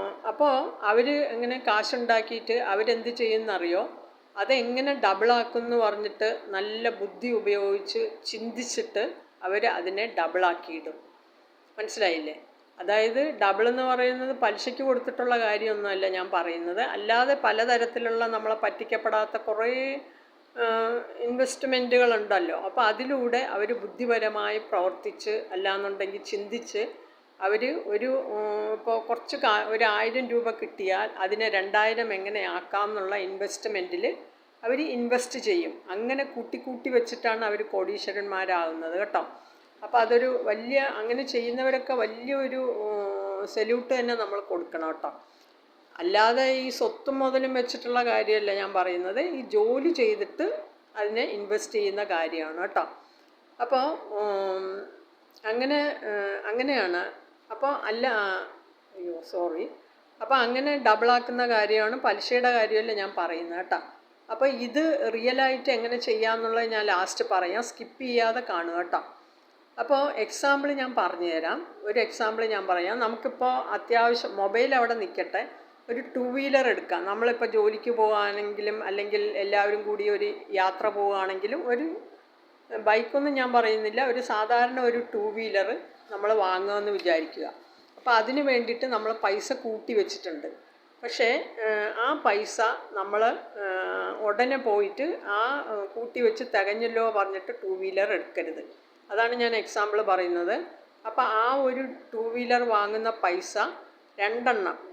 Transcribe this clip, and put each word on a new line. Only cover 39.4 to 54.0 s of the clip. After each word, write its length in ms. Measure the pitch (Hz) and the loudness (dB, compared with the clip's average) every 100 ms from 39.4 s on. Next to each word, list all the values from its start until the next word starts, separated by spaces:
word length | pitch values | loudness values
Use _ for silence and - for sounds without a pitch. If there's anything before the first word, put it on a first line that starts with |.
| - - _ - | -20 -20 _ -16
അപ്പോൾ 140 | 214 240 | 0 4
അതൊരു 440 | 226 240 254 247 | 6 4 4 0
വലിയ, 360 | 214 214 233 277 | 0 -2 0 2
അങ്ങനെ 440 | 269 - 220 247 | 2 -2 -2 -2
ചെയ്യുന്നവരൊക്കെ 720 | 269 247 233 247 262 262 262 | -2 -2 -2 0 0 0 0
വലിയൊരു, 680 | 254 220 226 247 277 262 262 254 214 | 0 0 -4 -4 -2 -2 -2 -2 -2
ഉം, 640 | 214 208 202 196 196 196 202 | -2 -2 -2 -4 -4 -6 -4
സല്യൂട്ട് 540 | 220 214 240 247 262 | -2 0 0 0 0
തന്നെ 160 | 240 233 | 0 -2
നമ്മൾ 240 | 202 202 | -2 -4
കൊടുക്കണം 480 | 196 175 165 165 160 | -4 -4 -4 -6 -4
കേട്ടോ. 240 | 156 143 - - _ _ _ _ _ _ - | -4 -8 -10 -18 _ _ _ _ _ _ -6
അല്ലാതെ 460 | 170 202 220 240 262 | 2 6 6 6 2
ഈ 180 | 262 262 | 2 -2
സ്വത്തും 500 | 247 226 - - 269 | -2 -2 -2 -4 0
മുതലും 340 | 262 262 262 | 2 2 0
വെച്ചിട്ടുള്ള 520 | 254 247 262 240 247 240 | 0 -2 -4 -2 0 2
കാര്യമല്ല 480 | 214 214 214 208 | 2 4 2 2
ഞാൻ 200 | 196 196 | 0 0
പറയുന്നത്, 480 | 190 180 175 185 214 | 0 0 0 -2 -2
ഈ 200 | 359 285 | -2 -4
ജോലി 480 | 233 208 220 262 311 | 0 2 4 4 2
ചെയ്തിട്ട് 720 | 339 233 202 196 - 370 605 - - _ 214 | 2 2 2 -2 -4 -4 -4 -10 -20 _ -6
അതിനെ 260 | 208 220 | -4 -2
ഇൻവെസ്റ്റ് 520 | 262 208 202 208 - | -2 -4 -2 -4 -2
ചെയ്യുന്ന 300 | 220 202 202 | -2 0 0
കാര്യമാണ് 580 | 208 170 160 165 156 160 | -2 0 0 -2 -6 -4
കേട്ടോ. 240 | 190 190 - - - _ _ _ _ - | -2 -2 -2 -6 -20 _ _ _ _ -8
അപ്പോൾ, 240 | 240 262 277 330 | 0 2 2 -2